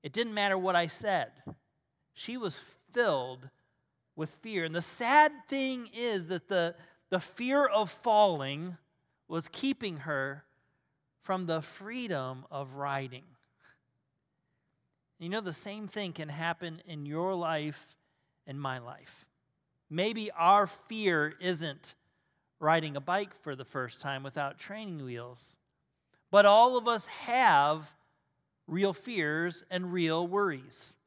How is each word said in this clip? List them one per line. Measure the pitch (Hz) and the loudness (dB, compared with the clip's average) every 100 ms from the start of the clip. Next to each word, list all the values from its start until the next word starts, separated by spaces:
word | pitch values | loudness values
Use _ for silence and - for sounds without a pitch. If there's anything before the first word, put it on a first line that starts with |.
It | 151 | -6
didn't | 156 233 | -4 -4
matter | 208 202 190 | 0 0 2
what | 185 175 | 2 2
I | 170 | 2
said. | - 220 180 113 - - 180 _ _ _ _ _ | -4 0 0 -2 -8 -18 -18 _ _ _ _ _
She | - - 247 | -16 -10 -6
was | 208 - - - _ | -6 -8 -16 -20 _
filled | 240 233 143 127 127 131 _ _ _ _ _ _ | 0 2 2 -2 -10 -18 _ _ _ _ _ _
with | - 156 | -10 -10
fear. | - 220 202 | -8 -6 -4
And | 165 | -2
the | 165 | -4
sad | - - 240 285 302 294 - | -6 -4 4 6 6 4 -6
thing | 269 262 254 226 | -2 -2 -4 -10
is | 208 240 202 165 | -6 -2 -2 -2
that | 180 _ | -8 _
the, | 190 170 175 - _ _ | 0 0 -2 -20 _ _
the | 185 | -4
fear | - - 247 285 | -4 -6 0 2
of | - 202 196 | 4 2 0
falling | - - 214 208 160 135 143 180 175 _ _ _ _ _ | -4 2 6 6 4 -4 -6 -8 -12 _ _ _ _ _
was | 165 - | -8 -6
keeping | - 269 262 214 160 | -4 -4 -2 -6 -8
her | 143 143 135 139 _ _ _ _ _ _ _ _ | -4 -4 -4 -8 _ _ _ _ _ _ _ _
from | - 185 175 | -6 -4 -2
the | 160 | -4
freedom | 151 - 196 247 240 156 131 131 139 | -4 -14 -12 -10 -4 -4 -4 -10 -10
of | 143 139 | -10 -10
riding. | 135 139 139 135 127 - _ _ _ _ _ _ _ _ _ _ _ _ _ _ _ _ _ _ _ | -8 -4 -4 -6 -12 -20 _ _ _ _ _ _ _ _ _ _ _ _ _ _ _ _ _ _ _
You | 165 | -6
know, | 208 | -6
the | 196 | -6
same | 156 202 208 208 | -8 -8 -10 -10
thing | 214 196 | -8 -8
can | 165 151 | -8 -10
happen | 147 165 165 175 160 - | -6 -6 -4 -8 -12 -14
in | 151 143 | -12 -8
your | 151 185 | -4 -2
life | 185 165 160 151 143 - _ _ _ _ _ - | -2 -2 -4 -4 -10 -18 _ _ _ _ _ -14
and | 139 | -8
my | 139 127 | -6 -8
life. | 120 - 131 - _ _ _ _ _ _ _ | -12 -18 -20 -20 _ _ _ _ _ _ _
Maybe | 156 208 226 214 | -2 -2 -2 -6
our | 170 170 202 196 | 2 6 8 6
fear | - - 220 202 160 151 - | -4 -12 0 2 2 0 -2
isn't | 180 170 160 139 - - _ _ _ _ _ _ | -2 -2 -4 -8 -16 -20 _ _ _ _ _ _
riding | 156 165 156 143 | 2 4 2 -6
a | |
bike | 139 190 202 - | -2 -2 -2 -10
for | 156 | -12
the | 131 | -10
first | 131 139 123 - | -8 -8 -8 -8
time | 143 135 | -8 -8
without | 135 139 139 135 | -8 -6 -6 -8
training | - 208 214 165 | -16 -12 -10 -10
wheels, | 127 120 120 123 - - _ _ _ _ _ _ _ | -10 -10 -12 -16 -20 -20 _ _ _ _ _ _ _
but | 202 | 8
all | 202 208 247 247 | 10 10 8 6
of | 226 | 0
us | 226 - | 0 -2
have | - - 247 240 147 143 156 151 _ _ _ _ _ _ _ - | -8 0 6 8 8 6 2 -4 _ _ _ _ _ _ _ -6
real | 165 196 | 0 0
fears | 175 - 220 151 156 170 165 - | 0 -6 -2 0 0 -4 -6 -8
and | 185 180 | -6 -4
real | 180 165 160 175 | 0 0 0 0
worries. | 196 196 139 120 - - - | 0 0 -2 -12 -14 -14 -16